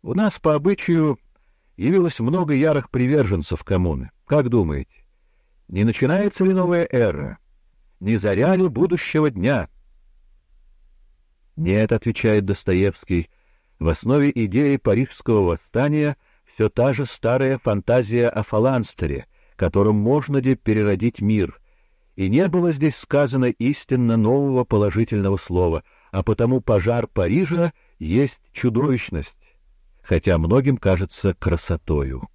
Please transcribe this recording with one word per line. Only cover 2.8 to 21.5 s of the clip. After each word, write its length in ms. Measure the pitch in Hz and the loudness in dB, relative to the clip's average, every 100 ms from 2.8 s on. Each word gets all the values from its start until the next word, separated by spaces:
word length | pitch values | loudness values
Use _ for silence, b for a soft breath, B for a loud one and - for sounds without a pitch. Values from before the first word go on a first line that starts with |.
| - | -2
приверженцев 720 | 131 123 147 113 95 76 87 | -2 2 2 2 -2 -4 -8
коммуны. 460 | - 95 90 69 62 _ _ | -2 0 0 -2 -8 _ _
Как 220 | 151 123 | 0 2
думаете, 560 | 117 82 71 65 _ _ _ _ _ _ _ _ | 0 0 -4 -8 _ _ _ _ _ _ _ _
не 160 | 90 | -2
начинается 600 | 110 110 139 180 202 - | 0 0 0 0 -2 0
ли 80 | 190 | 0
новая 340 | 185 180 175 - | 0 0 0 0
эра? 500 | - 110 73 71 - _ _ _ _ _ _ | 0 0 -2 -10 -12 _ _ _ _ _ _
Не 200 | 98 110 | -4 -2
заря 360 | 101 98 147 | 0 0 2
ли 140 | 185 185 | 2 0
будущего 640 | 113 175 170 - 156 151 | 0 -2 -2 -2 0 0
дня?» 380 | 107 104 135 - - _ _ _ _ _ _ _ _ _ _ _ _ _ _ _ _ _ - | 0 -2 -2 -6 -14 _ _ _ _ _ _ _ _ _ _ _ _ _ _ _ _ _ -6
«Нет», — 340 | 82 101 110 | 0 2 2
отвечает 520 | 110 - 107 117 107 | 0 -2 -2 2 2
Достоевский, 880 | 95 98 - 92 98 - - 90 82 _ _ _ _ _ | 0 -4 0 2 0 -2 -4 -4 -4 _ _ _ _ _
«в 80 | 80 | -4
основе 420 | - 110 143 143 | -2 0 2 2
идеи 440 | 127 107 107 147 139 | 0 -2 0 2 0
парижского 680 | - 104 131 - - 110 | 0 0 -2 -6 0 2
восстания — 760 | 90 82 _ 110 143 151 147 139 _ _ | 2 -2 _ -2 0 0 -2 -4 _ _
все 260 | _ - 110 | _ -2 -2
та 240 | - 127 | 2 0
же 100 | 113 | 0
старая 540 | - - 113 127 135 135 | -6 -4 -2 0 0 -2
фантазия 720 | - 104 - 123 107 120 117 | -2 -2 0 0 0 0 0
о 120 | 110 | 0
фаланстере, 840 | 104 107 123 131 107 - 80 67 - _ _ - | -2 0 2 0 -4 -6 -6 -6 -10 _ _ -4
которым 400 | 110 98 101 107 | 0 2 2 2
можно 420 | 107 147 139 139 | 2 0 0 -2
ли 160 | 127 | 0
переродить 680 | 127 - 107 104 98 113 - | -2 0 0 0 0 -2 -2
мир, 400 | 104 107 92 | 0 0 -2